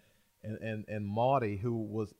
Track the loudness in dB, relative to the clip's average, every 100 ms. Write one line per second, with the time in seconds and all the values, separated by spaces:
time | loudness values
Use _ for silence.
0 | _ _ _ _ -10 -6 -4 -6 -4 -4
1 | -2 2 4 4 2 0 0 -2 -2 -4
2 | -4